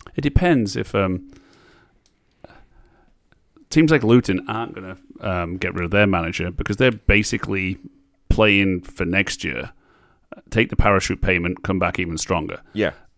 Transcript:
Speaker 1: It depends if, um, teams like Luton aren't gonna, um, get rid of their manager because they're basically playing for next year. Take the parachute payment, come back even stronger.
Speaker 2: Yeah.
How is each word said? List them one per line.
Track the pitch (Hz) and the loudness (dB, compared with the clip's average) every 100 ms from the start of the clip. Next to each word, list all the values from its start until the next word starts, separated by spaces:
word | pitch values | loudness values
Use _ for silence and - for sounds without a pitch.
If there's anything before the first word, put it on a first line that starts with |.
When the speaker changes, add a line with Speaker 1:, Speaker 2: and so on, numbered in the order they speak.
| - - | -6 -2
Speaker 1:
It | |
depends | 147 - 180 143 104 113 | 2 4 4 2 0 -4
if, | 110 107 | -2 0
um, | 95 90 - - _ _ _ _ _ _ _ _ _ _ - - _ _ _ _ _ _ _ _ _ _ - | 0 -2 -8 -20 _ _ _ _ _ _ _ _ _ _ -20 -20 _ _ _ _ _ _ _ _ _ _ -2
teams | 156 156 | 2 4
like | 151 | 4
Luton | 107 123 - 92 - | 4 4 4 -2 -6
aren't | 110 117 - | -8 -8 -12
gonna, | 95 92 - - | -14 -16 -20 -10
um, | 104 90 85 90 | -6 -4 -6 -6
get | 92 | -6
rid | 90 85 | -6 0
of | |
their | 101 104 | 2 4
manager | 90 82 - 90 | 2 -2 -6 -6
because | - - 104 | -6 -4 2
they're | 127 | 2
basically | 110 - 107 104 104 - 98 92 95 - _ _ _ - | 2 2 2 2 -4 -4 -4 -4 -6 -12 _ _ _ 0
playing | - 107 101 98 90 | 4 4 4 2 -2
for | - - 87 | -6 -6 -2
next | 92 101 - | -2 -2 -6
year. | 78 65 - - _ _ _ _ _ - - | -8 -8 -10 -16 _ _ _ _ _ -20 -4
Take | 110 117 | -2 0
the | - | 2
parachute | 107 98 - 90 | 4 4 0 -2
payment, | - 90 90 87 | 0 0 0 -4
come | - 95 | -2 0
back | 87 90 | -2 -2
even | 87 80 | -6 -6
stronger. | - 90 76 - - | -2 -2 -4 -10 -10
Speaker 2:
Yeah. | 104 92 - _ | -4 -4 -4 _